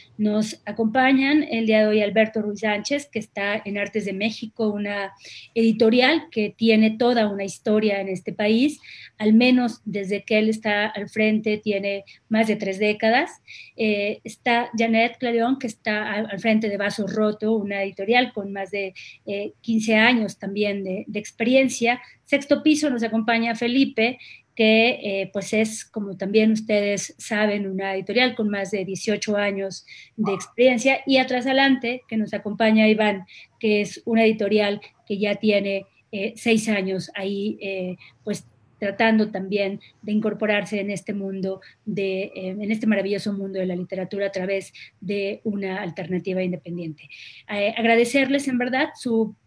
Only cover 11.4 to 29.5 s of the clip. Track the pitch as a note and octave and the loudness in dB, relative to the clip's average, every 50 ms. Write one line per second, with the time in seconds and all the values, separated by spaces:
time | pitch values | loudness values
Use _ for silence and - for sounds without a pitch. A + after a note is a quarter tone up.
11.4 | A3 A3 G#3+ G#3 - G#3+ G3+ G3 G3 G3+ G3+ G3 G3 _ - _ _ - A3 G#3+ | 0 0 -2 -2 -2 -2 -2 -2 -2 -2 -4 -6 -8 _ -20 _ _ -2 0 2
12.4 | A3+ A3 G#3+ G#3+ - F#3+ F#3+ F#3 G#3+ G#3 G#3 G#3+ - A3 A3+ B3+ D#4+ F4+ - - | 2 2 0 -2 -2 -4 -2 0 0 0 0 0 2 2 2 2 2 0 -6 -14
13.4 | _ - - - - - - - A#3 G#3+ G#3 G3+ G3+ G#3 G#3+ - - A3 - - | _ -20 -20 -20 -20 -16 -8 -4 -2 -2 0 0 -2 -4 -6 -8 -10 -18 -14 -6
14.4 | - B3+ A#3 A#3 A#3+ A#3+ - A3 A3+ A3+ A3+ A3 A3+ A#3+ A#3 - - A#3+ A#3 A#3 | -2 0 0 0 0 -2 -2 -2 0 2 2 2 2 2 0 -4 -4 -2 0 0
15.4 | A3+ A#3 C4+ C4 - A#3 A3 _ - A3+ G#3+ G#3 G#3+ - G3+ G#3 A3 A3 G3+ F#3 | 0 0 0 -2 -4 -8 -10 _ -6 -4 -4 -4 -4 -4 -4 -4 -6 -6 -6 -4
16.4 | F#3 A3+ A3 G#3+ A3 G#3+ G3+ G3 G3+ G#3 G#3 - G#3 F#3 F#3 - G#3+ G#3+ G#3+ G#3+ | 0 2 2 2 2 0 -2 -2 -2 -2 -2 -4 -4 -4 0 0 0 0 0 0
17.4 | G#3+ G#3+ A3+ A3 G3 G3+ G3+ G3 G3 G3 F#3+ - G3 G3 A#3+ B3 B3+ A3 - G#3+ | 0 0 0 0 0 -2 -4 -4 -4 -6 -6 -6 0 2 4 4 4 2 -2 -8
18.4 | G3+ G3+ G3 G3 G3 F#3+ - G3+ G3 F#3+ F#3 - - - - _ - - G3+ G3+ | -8 -8 -8 -8 -8 -6 -6 -6 -6 -6 -8 -12 -20 -20 -20 _ -10 -8 -8 -6
19.4 | G3+ G#3+ - _ - - A3+ A3 G#3+ A3 A3 G#3+ A3 A#3+ B3+ A#3 G#3+ G3 - - | -8 -8 -12 _ -4 -2 0 0 2 2 4 6 6 6 4 4 0 -2 -6 -8
20.4 | - G3 G3 G#3 G#3 G#3 G3+ G3+ G3 F#3 F#3 G3 - - A3 G#3+ G#3 - - - | -10 -6 -2 -2 -2 -2 -2 -4 -6 -6 -6 -8 -8 -8 -8 -10 -10 -10 -6 -2
21.4 | A#3 A#3 B3+ C4+ C4+ B3+ - - A#3 A#3 B3 B3+ - - - _ _ - - C#4 | 0 4 4 4 4 4 0 0 0 0 0 -2 -4 -16 -20 _ _ 0 0 0
22.4 | C#4 - D4 C#4+ D4 D#4 D4+ D4+ D4+ D4 B3+ A#3 A3+ A3 G#3+ A3+ A3 A3+ A#3 A3+ | 2 2 2 4 4 4 4 4 4 0 0 0 -2 0 0 0 2 2 2 2
23.4 | A3+ A#3 A3+ A3+ A#3+ A#3 B3 C4+ C#4 - - - A3 A#3+ C4 - - - - - | 2 0 -2 -2 -2 0 2 2 2 2 2 0 0 0 0 -4 -14 -20 -20 -20
24.4 | _ _ _ - A3 A3 A3 A3 A3+ A#3+ B3+ - - G#3 G3 G3 F#3+ F#3 - G#3 | _ _ _ 2 4 6 6 6 6 4 2 0 -4 -6 -4 -4 -4 -4 -6 -8
25.4 | F#3+ - - G#3+ A3 A3 A3 - - _ - A3+ G3+ G3 F#3 F3+ G3 F#3+ G3+ A3 | -6 -2 0 0 0 0 -2 -10 -12 _ -8 -8 -8 -8 -8 -8 -4 0 2 4
26.4 | G#3+ A3 A3 G#3+ A3 - G#3+ G#3 G3+ G3+ G3+ F#3+ - - - - - - A3+ G#3 | 4 4 4 2 0 0 0 0 2 0 -2 -4 -4 -8 -12 -14 -8 -4 -2 0
27.4 | G#3+ G#3 G3+ G#3 G3+ G3 F#3+ F#3+ G3 G3 F#3+ F#3+ F#3 - G3+ A#3 B3+ B3+ B3 - | 0 0 0 -2 -4 -4 -4 -4 -4 -4 -4 -6 -4 -2 0 2 2 2 0 0
28.4 | A3 G#3 G#3 G3+ G3 F#3 G#3+ G3 F#3+ F#3 F#3+ F#3 - - G#3 G3+ - - G#3 G3+ | -2 -2 -2 -2 -4 -4 -4 -4 -4 -4 -8 -8 -4 -4 -4 -4 -2 -2 0 0
29.4 | G3+ G3+ | 0 0